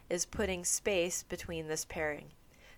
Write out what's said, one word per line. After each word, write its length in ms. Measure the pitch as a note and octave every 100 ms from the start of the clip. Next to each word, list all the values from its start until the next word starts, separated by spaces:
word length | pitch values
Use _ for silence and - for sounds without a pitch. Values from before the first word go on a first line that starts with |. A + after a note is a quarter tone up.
| -
is 160 | F3+ -
putting 400 | - G3+ F3+ F3
space 560 | - - G3 F3 -
between 460 | - - - E3 D#3
this 180 | D#3 -
pairing, 400 | F3+ D3+ D3 D3 - - - -